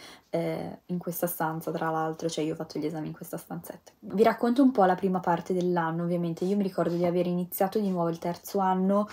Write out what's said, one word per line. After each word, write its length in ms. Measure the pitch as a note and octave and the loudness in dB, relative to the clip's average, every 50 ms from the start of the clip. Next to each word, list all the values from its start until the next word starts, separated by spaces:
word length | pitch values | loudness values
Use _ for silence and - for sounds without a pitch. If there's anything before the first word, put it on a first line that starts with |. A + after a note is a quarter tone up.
| - - - - _ _ | -14 -20 -20 -20 _ _
eh, 520 | - E3+ E3 D#3+ D#3+ - - - - - _ | -4 -2 -2 -2 -4 -4 -6 -8 -10 -14 _
in 120 | - F3+ F3 | -6 -6 -4
questa 280 | - F3+ E3+ - F3 | -4 -6 -4 -4 -4
stanza, 440 | E3+ - - E3 D#3+ D#3+ D#3+ - D#3+ | -4 -2 -2 -2 -2 -2 -4 -4 -4
tra 200 | D#3+ D#3 E3 D#3+ | -4 -2 -2 -2
l'altro, 380 | D#3+ D#3+ D#3+ D#3+ D#3+ - E3 E3 | 0 0 -2 -2 -4 -4 -4 -4
cioè 160 | - D#3+ D3+ | -2 -2 -2
io 80 | D#3+ | -2
ho 40 | D#3+ | -4
fatto 220 | - D#3 - - D3+ | -6 -8 -8 -6 -6
gli 60 | D3 | -4
esami 220 | D#3 E3 D#3 D3+ | -4 -4 -6 -8
in 80 | D#3+ D#3+ | -8 -10
questa 240 | - E3+ - - - | -12 -12 -12 -12 -12
stanzetta. 540 | - - E3 E3+ - - - - _ - - _ | -10 -10 -12 -10 -10 -12 -16 -16 _ -20 -20 _
Vi 220 | - G#3 F3+ G3 | -12 -4 2 4
racconto 400 | A3 A3+ A3 - B3 A#3+ A#3+ C4+ | 4 4 4 4 0 2 4 6
un 80 | C#4 B3+ | 6 6
po' 140 | C4 G#3 F#3+ | 6 6 6
la 100 | F#3 F3+ | 6 4
prima 260 | F3+ G3 F#3+ F#3 F3 | 2 2 0 0 0
parte 340 | E3+ F3 E3+ E3+ - - F#3 | 2 2 0 0 0 -2 -2
dell'anno, 480 | F3+ F3 F3+ F3 E3+ E3 E3 E3 E3+ | 0 2 2 2 2 0 0 0 -2
ovviamente. 420 | F3 E3+ F3 F3 F3 E3+ E3 - F3+ | 0 0 0 0 0 -2 -2 -2 0
Io 120 | F#3 G#3 | 0 2
mi 60 | G#3 | 2
ricordo 320 | G3 F#3 - F3+ E3 E3 E3+ | 0 0 0 0 0 0 0
di 120 | E3+ F3 | 2 2
aver 200 | F3 E3+ F3+ F3 | 2 2 2 0
iniziato 520 | F3 F3+ F3+ F3+ F3 - - G3 G3 - A3 | 0 0 -2 -2 -4 -2 -2 -2 0 0 0
di 100 | G#3 F#3+ | 0 0
nuovo 220 | F#3 F3 E3+ E3+ | 0 0 0 0
il 80 | E3+ E3 | -2 -2
terzo 400 | - F3 F3 - - - - G3 | -4 -6 -6 -6 -8 -4 -2 0
anno 500 | F#3+ F#3 F#3 F#3 F#3+ F#3+ G3+ G#3 G#3 G#3 | 2 2 2 2 2 4 4 2 2 -2